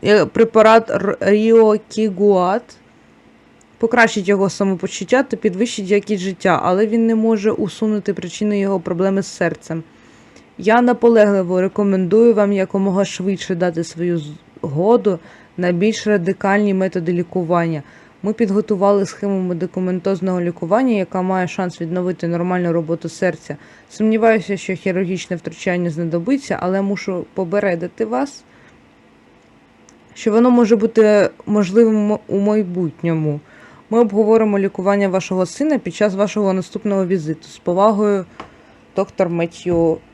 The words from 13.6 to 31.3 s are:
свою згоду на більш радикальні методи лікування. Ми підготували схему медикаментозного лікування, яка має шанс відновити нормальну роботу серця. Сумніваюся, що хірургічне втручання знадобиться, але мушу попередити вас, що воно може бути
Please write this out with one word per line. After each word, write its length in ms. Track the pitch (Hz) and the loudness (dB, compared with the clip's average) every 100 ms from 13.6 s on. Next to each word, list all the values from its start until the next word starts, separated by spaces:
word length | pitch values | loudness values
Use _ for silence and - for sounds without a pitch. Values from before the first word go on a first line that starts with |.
| 180 165 | -2 -2
свою 380 | 165 165 175 170 147 151 _ - | -8 -6 -4 -4 -6 -16 _ -12
згоду 560 | - 143 190 233 196 175 - - - - | -8 -2 2 2 2 -2 -6 -20 -20 -6
на 140 | 180 | -2
більш 360 | 175 208 214 214 | 0 0 0 0
радикальні 680 | 208 170 196 202 202 208 | 0 0 -2 0 0 2
методи 400 | 190 190 185 170 | 0 -2 -2 -4
лікування. 680 | 175 175 185 165 170 165 160 143 - - _ | -4 -2 -4 -2 0 0 -4 -8 -20 -20 _
Ми 100 | 190 | -6
підготували 720 | 220 220 196 214 202 196 202 196 | -2 0 0 -2 0 2 2 0
схему 340 | - 202 196 | -4 -4 -2
медикаментозного 1000 | 185 175 180 - 185 180 185 190 185 180 | -2 -4 -6 -4 -4 -2 -2 -2 -2 -2
лікування, 520 | 175 175 170 208 262 | -4 -6 -2 0 2
яка 280 | 214 185 190 | 0 -2 -4
має 260 | 185 185 180 | -2 -2 -2
шанс 340 | - 185 170 | -4 -6 -6
відновити 460 | 165 180 180 175 170 | -6 -4 -4 -4 -4
нормальну 460 | 170 180 180 175 | -2 -2 -2 0
роботу 360 | 165 160 165 170 | -2 -2 -6 -6
серця. 480 | - 185 165 - 147 - - _ | -4 -4 -4 -12 -16 -16 -20 _
Сумніваюся, 680 | - 220 220 226 220 175 196 | -4 0 2 2 2 0 -8
що 160 | - 185 | -6 -6
хірургічне 600 | - 180 185 185 - 175 | -4 -2 -2 -6 -6 -8
втручання 540 | - 165 - 180 175 | -10 -8 -4 -2 -2
знадобиться, 680 | 156 170 170 170 269 - 180 | -4 -4 -4 -2 -4 -2 -4
але 200 | 180 190 | -2 -2
мушу 440 | 196 196 - 180 - | -2 -4 -4 -8 -8
попередити 720 | - 180 196 202 170 175 - 220 | -6 -2 -2 0 -2 -6 -6 -4
вас, 380 | 240 277 - _ _ - _ _ _ _ _ _ _ _ _ _ _ _ _ _ | -4 -4 -8 _ _ -20 _ _ _ _ _ _ _ _ _ _ _ _ _ _
що 180 | - - | -6 0
воно 200 | 214 247 | 4 4
може 240 | 240 226 226 | 4 4 4
бути 540 | 220 226 214 208 190 | 2 4 4 6 2